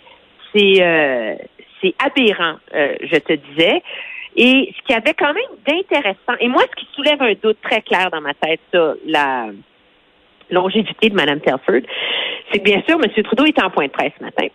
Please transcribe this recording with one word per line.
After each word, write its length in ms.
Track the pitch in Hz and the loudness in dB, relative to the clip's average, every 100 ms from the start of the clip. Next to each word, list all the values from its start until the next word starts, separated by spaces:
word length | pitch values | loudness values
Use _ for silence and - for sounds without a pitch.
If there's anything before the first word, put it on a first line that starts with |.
| _ - _ _ - | _ -20 _ _ -2
c'est, 280 | 214 196 190 | 2 4 6
euh, 540 | 175 160 143 123 110 - - _ - - | 4 4 2 0 -4 -6 -12 _ -20 -4
c'est 120 | 190 - | -4 0
aberrant, 520 | 277 277 233 180 165 151 _ | -2 2 2 2 -2 -6 _
euh, 220 | - 139 - | -2 -2 -2
je 140 | 143 156 | -2 -2
te 160 | - | 0
disais. 500 | 156 - 143 170 339 - - - - - - | -4 -4 0 2 0 -4 -14 -14 -16 -8 2
Et 380 | 240 262 - - | 4 4 2 -4
ce 60 | - | -4
qu'il 80 | 233 | -2
y 20 | |
avait 160 | 247 | 0
quand 200 | - 294 | 0 0
même 100 | 339 539 - - | -2 -6 -8 -4
d'intéressant, 680 | 330 392 302 202 190 - 240 | -2 0 -2 -2 -6 -6 -2
et 80 | 240 | 0
moi, 160 | 285 | 2
ce 180 | 523 - | 0 -2
qui 60 | - - | -16 -4
soulève 260 | 285 294 | -2 0
un 120 | 247 | 0
doute 240 | 190 220 214 | 0 -2 -2
très 200 | - 226 | -2 -4
clair 280 | - 185 185 | 0 0 0
dans 100 | 165 | -4
ma 120 | 147 | -6
tête, 260 | 143 156 165 _ | -4 -2 -4 _
ça, 220 | 180 160 - 156 | 0 0 -2 -2
la 420 | 156 139 131 110 98 - _ _ _ _ _ _ _ - | 0 0 -2 -6 -12 -20 _ _ _ _ _ _ _ -4
longévité 600 | 180 190 202 202 - 220 | -2 0 0 -2 0 0
de 60 | 196 | 2
Mme 260 | 147 147 | 0 0
Telford, 400 | - 135 - - - - - - - - - | -2 -2 0 -2 -2 -8 -6 -4 -6 -8 -6
c'est 80 | 208 | -2
que, 40 | |
bien 180 | 220 202 - | 0 0 2
sûr, 100 | 330 | 0
Monsieur 240 | 220 - | 0 0
Trudeau 240 | 202 226 302 | 0 2 2
était 160 | 294 | 2
en 80 | 190 | 0
point 160 | - 143 | 0 -2
de 60 | |
presse 220 | - 143 - | -2 -6 -6
ce 60 | |
matin. 240 | - - - | -12 -6 -8